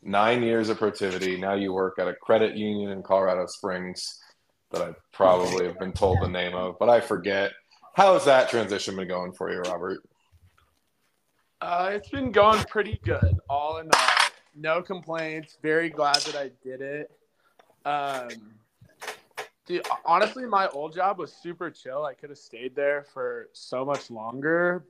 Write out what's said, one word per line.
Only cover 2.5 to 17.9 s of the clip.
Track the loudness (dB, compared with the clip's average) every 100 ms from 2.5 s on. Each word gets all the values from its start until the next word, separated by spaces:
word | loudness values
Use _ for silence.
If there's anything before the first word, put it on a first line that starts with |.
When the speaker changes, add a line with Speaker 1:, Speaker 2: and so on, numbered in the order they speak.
| 0
Speaker 1:
union | -4 -4 -6
in | -8
Colorado | 0 2 2 0 -4
Springs | -6 -6 -6 -8 -10 -12 -14 _ _ _ _ _
that | -6
I | -6 -8 _
probably | 2 6 6 4 0 -2
have | -4
been | -8
told | 0 2 2
the | 0
name | -2 -4
of, | -4 -6 0
but | 4
I | 4
forget. | 4 -2 0 0 -2 -4 _ _ -12
How | 4 6
has | 6 8
that | 6 6
transition | 2 0 -2 -4 -6
been | -6
going | -6 -6
for | -8 -6
you, | -6
Robert? | -6 -6 -6 -8 _ _ _ _ _ _ _ _ _ _ _ _ _ _ _ _
Speaker 2:
Uh, | -4 -2 -2
it's | -4 -6
been | -6 0
going | 6 8 6
pretty | 2 -2 -2 -2
good, | -2 2 4 4 0
all | -2 -2 -4
in | 0
all. | 2 4 2 0 -4 _ -8
No | -2 0
complaints. | -2 -10 -6 -6 -4 -8 -12 _
Very | 0 2 0
glad | 0 0 2
that | -2 -6
I | -8 _
did | -14 -12
it. | -10 -10 -12 _ _ _ _ _ _ _
Um, | -4